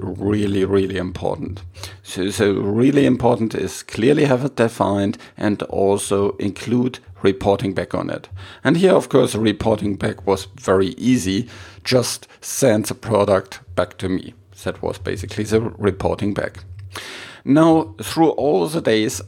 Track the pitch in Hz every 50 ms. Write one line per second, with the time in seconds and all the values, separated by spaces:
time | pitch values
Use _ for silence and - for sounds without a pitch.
0 | 95 92 90 98 98 101 107 104 101 98 101 98 95 95 98 98 95 95 98 95
1 | 92 92 87 - 92 92 95 - - 95 92 - - - - - - - - -
2 | - - - 98 90 101 98 113 104 101 98 101 101 101 104 113 127 139 139 143
3 | 135 127 127 120 120 120 117 110 113 107 101 - - 90 - - - - - 104
4 | 110 139 147 156 147 131 127 123 123 - - - 117 113 - - 98 95 101 101
5 | 101 104 - - - - - - - 107 101 - - - - 95 98 98 101 101
6 | - - 101 98 101 101 - - 104 101 92 - - 113 120 123 123 127 - -
7 | - - - - - 98 95 98 - 101 98 98 - 98 90 92 87 - - 90
8 | 87 85 80 80 - - 95 - - - - - - 131 165 170 190 185 - 151
9 | - - - 135 131 131 - 107 113 107 101 - - 113 107 - - 104 98 92
10 | - 107 101 - - 98 95 - - - - - - 98 95 98 98 87 - -
11 | 101 123 127 117 92 92 95 98 117 - - - - - - - - - 127 123
12 | 117 - - - - - - _ - - - - 135 123 107 110 104 - 98 -
13 | - 117 107 101 101 101 98 92 - - - - - - 87 - 90 - - -
14 | 101 92 92 87 - - - - _ _ - - - 95 - - - - - -
15 | 90 92 95 95 101 98 - - 104 101 110 110 117 107 - - 101 98 90 -
16 | - 85 85 - 98 101 95 - - - - - - - - - - - - -
17 | - - - - - - - - - 127 139 156 160 165 160 160 135 101 98 -
18 | 113 - - 156 165 143 - - 127 147 175 185 165 156 156 165 - 123 110 110
19 | 107 107 - - 98